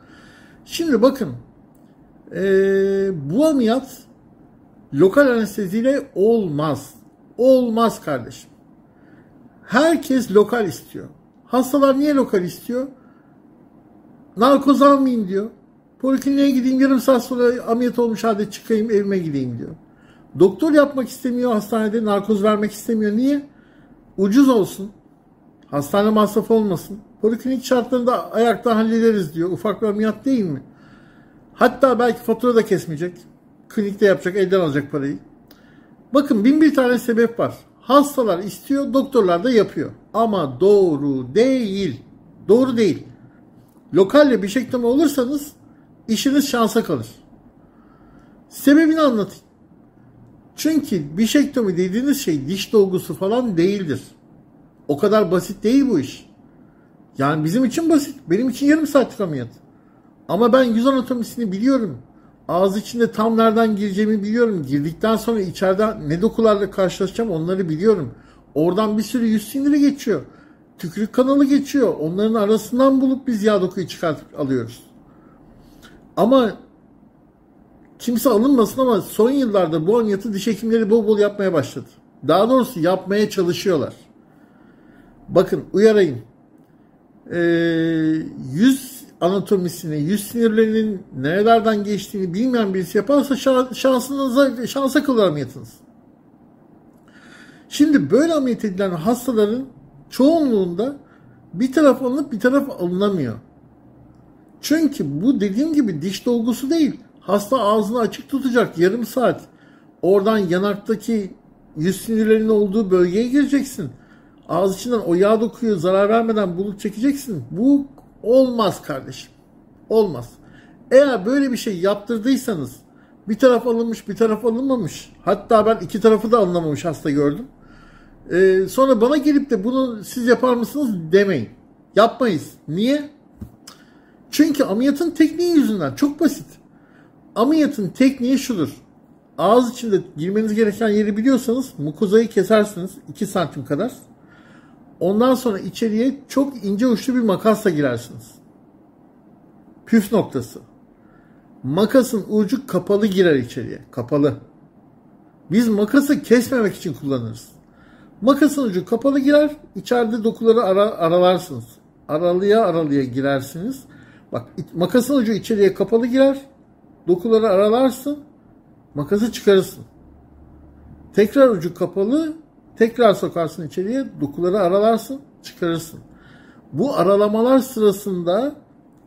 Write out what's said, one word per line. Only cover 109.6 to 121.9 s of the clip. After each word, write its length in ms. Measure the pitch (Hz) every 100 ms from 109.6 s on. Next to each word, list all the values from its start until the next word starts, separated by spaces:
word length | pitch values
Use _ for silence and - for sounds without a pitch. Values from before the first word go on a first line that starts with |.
| _ _ _ _
Oradan 360 | 170 202 196 220
yanaktaki 960 | 185 175 202 202 - 220 - 226 190 - _ _ _ 151
yüz 240 | 165 190
sinirlerinin 480 | - 220 220 220 220
olduğu 420 | 214 208 202 196
bölgeye 380 | 185 180 185 247
gireceksin. 640 | 277 277 285 269 - 143 - _ - _ _ -
Ağız 280 | 160 190 190
içinden 220 | 247 233
o 160 | 170
yağ 260 | 175 196 220
dokuyu 360 | 226 - 233 196
zarar 320 | 170 190 202
vermeden 480 | 226 226 214 190 175
bulup 240 | 202 190
çekeceksin. 640 | 208 208 269 277 - 175 120
Bu 360 | 165 254 285 277 - - _
olmaz 600 | 208 254 254 233 202 -
kardeşim. 480 | - 135 135 - - _ _ _ _ _ -
Olmaz. 420 | 220 208 127 117 - - - - - -
Eğer 360 | 254 285 233 185
böyle 260 | 277 277
bir 40 | 240
şey 220 | 233 185
yaptırdıysanız 1000 | 185